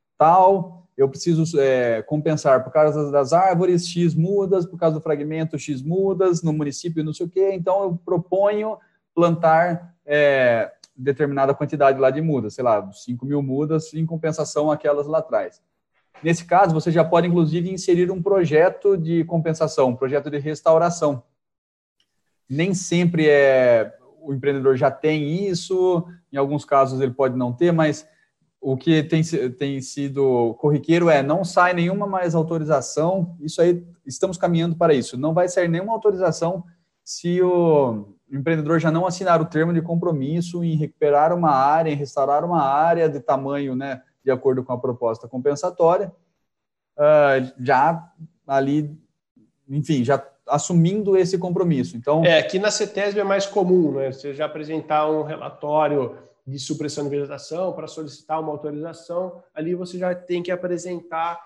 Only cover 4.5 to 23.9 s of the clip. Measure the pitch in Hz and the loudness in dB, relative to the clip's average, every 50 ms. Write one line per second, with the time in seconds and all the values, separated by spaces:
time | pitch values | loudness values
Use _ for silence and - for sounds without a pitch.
4.5 | 196 185 165 175 - 170 175 165 156 156 - 160 151 143 147 151 156 160 160 156 | 0 0 0 -4 -4 -2 0 0 0 -2 -2 -4 -4 -4 -4 -6 -4 -4 -4 -4
5.5 | - 143 - - 147 127 131 151 170 190 190 196 190 175 190 185 175 165 - 165 | -6 -8 -8 -8 -8 -6 -6 -4 -2 0 0 0 0 0 2 0 0 0 0 -2
6.5 | 151 156 151 143 135 - - 175 160 160 151 156 151 - 175 170 - 190 190 196 | -2 -2 -2 -4 -6 -8 -8 -8 -6 -4 -6 -6 -6 -8 -8 -6 -2 0 0 0
7.5 | 196 190 170 190 185 196 202 190 175 170 - - 180 170 170 - 185 190 202 202 | 0 -2 -2 -2 0 0 0 -2 -4 -6 -4 -4 -2 -2 -2 -2 0 2 2 2
8.5 | 214 208 214 220 214 - _ _ _ _ _ _ _ - 170 175 170 160 165 160 | 2 0 -2 -4 -6 -8 _ _ _ _ _ _ _ 2 2 2 2 2 4 4
9.5 | 160 160 170 180 170 175 - - _ _ _ 147 147 151 147 143 139 135 127 123 | 4 4 4 2 0 -4 -6 -12 _ _ _ -2 2 4 4 4 4 4 4 4
10.5 | 117 113 104 92 - _ - _ _ - 127 139 139 - 156 143 139 139 135 135 | 4 2 0 -4 -6 _ -20 _ _ -6 -4 -4 0 0 -2 -2 0 0 2 0
11.5 | 139 - 151 143 - 143 143 - 135 131 135 131 135 147 160 160 147 127 110 107 | 2 0 -2 -4 0 2 4 4 4 4 2 2 2 2 0 0 0 -2 -2 -4
12.5 | - - 127 120 110 101 98 98 101 - - - 123 123 - 135 143 147 139 135 | -6 -4 0 0 0 0 -2 -6 -12 -16 -12 -10 -10 -8 -6 -4 -4 -2 -2 -2
13.5 | 131 139 151 151 160 156 156 - - 156 165 160 165 160 160 156 151 160 151 - | -2 -4 -2 -2 -2 -2 -4 -6 -6 -6 -4 -4 -4 -4 -4 -6 -4 -4 -6 -4
14.5 | - 151 147 156 151 147 - 151 147 143 143 147 156 160 147 - 117 107 95 87 | -2 -2 0 0 -2 0 0 0 0 0 -2 -2 -2 -4 -2 -2 -2 -4 -4 -4
15.5 | - _ _ _ _ _ _ _ _ _ _ _ _ - - 160 165 170 - - | -10 _ _ _ _ _ _ _ _ _ _ _ _ -6 -2 -2 -2 -2 -2 0
16.5 | 175 180 202 180 160 156 - 175 160 170 156 170 - 170 170 180 175 175 165 151 | 2 4 4 4 2 0 -2 0 0 0 2 2 2 2 2 2 2 2 2 2
17.5 | 160 180 175 185 190 185 - - 175 170 180 175 190 185 170 196 196 196 175 147 | 0 -2 -4 -4 -6 -4 -2 0 2 2 2 0 -2 -4 -2 0 2 2 2 2
18.5 | 147 151 165 165 160 - - 202 196 180 160 165 170 165 160 165 170 165 156 165 | 4 4 4 4 2 0 0 0 0 0 0 -2 0 -2 -2 0 -2 -2 -2 -2
19.5 | 160 - 160 147 - - 135 127 120 120 135 131 139 143 139 151 143 147 139 151 | -2 -2 -2 -2 2 2 2 2 2 0 -2 -2 -2 -2 -4 -4 -6 -6 -6 -6
20.5 | 156 147 - 165 160 160 170 175 170 - 160 147 139 127 - _ _ _ _ _ | -8 -2 2 4 4 4 4 2 0 0 -2 -2 -2 -4 -8 _ _ _ _ _
21.5 | _ _ _ _ _ _ _ _ _ _ _ _ _ _ _ _ _ _ _ - | _ _ _ _ _ _ _ _ _ _ _ _ _ _ _ _ _ _ _ -8
22.5 | 131 147 165 196 185 175 - - 170 170 180 170 170 160 156 151 147 143 139 135 | -4 -2 -2 -2 -2 -4 -4 -2 0 2 2 2 2 2 4 6 6 6 6 6
23.5 | 131 131 127 123 120 113 110 - | 6 6 6 6 4 4 2 0